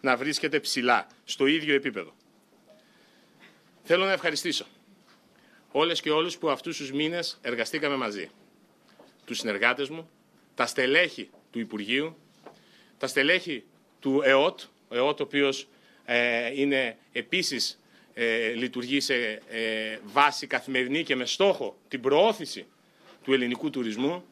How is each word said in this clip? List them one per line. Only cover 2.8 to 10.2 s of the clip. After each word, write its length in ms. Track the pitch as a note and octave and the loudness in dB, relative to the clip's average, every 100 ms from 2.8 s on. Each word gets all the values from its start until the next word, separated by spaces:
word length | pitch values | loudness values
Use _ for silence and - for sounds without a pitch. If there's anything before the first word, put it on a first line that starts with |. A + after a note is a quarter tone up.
| _ _ _ _ _ _ - _ _ _ | _ _ _ _ _ _ -20 _ _ _
Θέλω 220 | - F3 G3 | 2 2 4
να 60 | |
ευχαριστήσω 540 | F#3 E3+ D3 F3 - - _ _ _ _ _ _ _ _ _ _ C#3 | 0 0 -2 -4 -4 -6 _ _ _ _ _ _ _ _ _ _ 0
όλες 240 | E3 E3 | 0 0
και 100 | D3+ | 0
όλους 260 | D3+ E3+ E3+ | 0 0 -2
που 120 | D#3+ | -2
αυτούς 280 | D#3+ E3+ D#3 | -2 -4 -10
τους 140 | C#3 | -6
μήνες 460 | C#3 D#3 F3 E3 - | -2 -2 -2 -6 -8
εργαστήκαμε 540 | - A#2+ A2+ D#3 D3 C#3 | -6 -4 -4 -2 -2 -2
μαζί. 340 | A#2 G#2 D#2+ _ _ _ _ _ _ _ - _ - | -4 -6 -10 _ _ _ _ _ _ _ -20 _ -10
Τους 120 | A#2 | -6
συνεργάτες 520 | A2+ G2+ A#2 B2+ C#3 | -4 2 2 2 -4
μου, 200 | E3 E3 _ | -8 -14 _